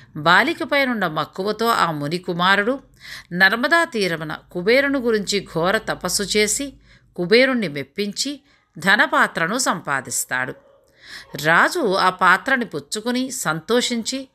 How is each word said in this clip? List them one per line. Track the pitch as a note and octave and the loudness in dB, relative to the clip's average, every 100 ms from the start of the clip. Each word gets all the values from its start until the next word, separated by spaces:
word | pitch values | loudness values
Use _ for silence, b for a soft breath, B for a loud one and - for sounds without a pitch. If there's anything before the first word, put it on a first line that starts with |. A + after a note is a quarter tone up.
| B D#3 | B -2
బాలికపైనున్న | D3+ F#3 B3+ E4 D#4 C#4+ C4 A#3 F3+ | 4 4 4 -2 -2 0 0 0 -2
మక్కువతో | D#3 D3+ - G3 G#3+ A3+ | -2 -6 -6 -6 -2 0
ఆ | A3+ E3+ | 2 0
ముని | D3+ C#3+ F3 | 0 -4 -4
కుమారుడు | F3+ F3 F3+ G3 G3+ C#4 - B B B B | -4 0 2 2 2 -4 -8 B B B B
నర్మదా | F3 F#3+ A3+ C#4+ E4+ | 2 2 4 2 2
తీరమున | E4 A#3 F#3 E3 D#3+ D#3 - | 2 0 -2 -2 -6 -12 -10
కుబేరుని | F3+ F3+ B3+ C#4 C#4 | -4 2 2 2 0
గురించి | A#3+ A3 F#3 G3+ | 0 -2 -2 -4
ఘోర | - E3 F3 G#3+ | -4 -2 0 0
తపస్సు | G#3 D3+ F3+ - | -4 -6 -4 -4
చేసి | F#3+ G#3 G#3 - C#4 - b b b - | -2 0 0 -2 -6 -12 b b b -8
కుబేరుణ్ణి | F3 A3+ C4 B3+ F#3+ | 2 4 4 0 -4
మెప్పించి | C#3+ C3+ - G#3 G3 C4+ C#4+ b b b - | -6 -10 -8 -8 -6 -8 -10 b b b -4
ధనపాత్రను | F3+ G#3+ D4+ C#4+ A3 - E3 A#3+ | 2 4 4 2 0 0 -2 -2
సంపాదిస్తాడు. | C#4 G3 D3+ C#3 B2 - - B2+ B2+ C#3+ _ _ _ B B B B D3 | -2 -4 -4 -4 -4 -8 -6 -6 -6 -10 _ _ _ B B B B -4
రాజు | D3+ E3+ C#4 F4+ A#3+ | 4 4 4 2 0
ఆ | F#3+ F3+ | 2 2
పాత్రని | F3+ C#4 - - C4 | 4 4 4 2 -2
పుచ్చుకుని | G#3+ D3+ - G#3+ A3+ B3 C4 | -2 -8 -8 -8 -4 -4 -4
సంతోషించి | C4 E3+ D#3+ - A#3+ A#3+ A#3 G#3+ C4+ C4 | -4 -4 -4 0 0 0 -4 -4 -8 -10